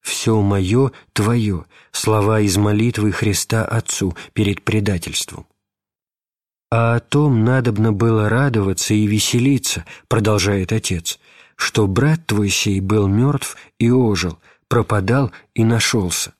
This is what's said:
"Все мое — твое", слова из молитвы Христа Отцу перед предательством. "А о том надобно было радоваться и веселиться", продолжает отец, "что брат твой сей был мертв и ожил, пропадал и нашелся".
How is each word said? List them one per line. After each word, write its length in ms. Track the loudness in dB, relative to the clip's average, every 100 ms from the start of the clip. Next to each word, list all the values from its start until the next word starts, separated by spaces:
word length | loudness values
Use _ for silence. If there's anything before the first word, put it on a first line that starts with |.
"Все 400 | -8 -4 0 2
мое — 500 | 2 0 0 0 0 -4 _
твое", 520 | -2 0 0 -2 -4 -8 -20 _
слова 480 | -4 0 2 2 2
из 180 | 2 2
молитвы 540 | 2 2 0 0 -2
Христа 520 | 0 -2 -2 -2 -2 0
Отцу 500 | -4 -4 -4 -4 -6 -8
перед 300 | -2 -2 -2
предательством. 800 | -2 -2 0 -4 -4 -8 -8 -14 -20 _ _ _ _ _ _ _ _ _ _ _ _
"А 220 | 0 2 0
о 40 |
том 420 | 0 2 4 4
надобно 480 | 4 2 0 0 0
было 380 | 2 2 2 2
радоваться 640 | 2 2 0 0 -2 0
и 120 | 0 2
веселиться", 800 | 0 0 0 2 0 -2 -8 -10 -20 _
продолжает 640 | 0 2 0 0 -2 -2
отец, 480 | -4 -2 -6 -6 -12 _ -20 -20 -8
"что 280 | -4 0 0
брат 400 | 2 2 0 -2
твой 240 | -2 0
сей 300 | -2 -2 -2
был 300 | 0 0 2
мертв 480 | 2 2 -2 -6 -14 -20 _
и 140 | 2
ожил, 480 | 2 2 0 -4 -8 _ _ _
пропадал 600 | -2 0 -2 0 0 -2 -8 _
и 120 | 0 2
нашелся". 680 | 2 0 -2 -2 -4 -8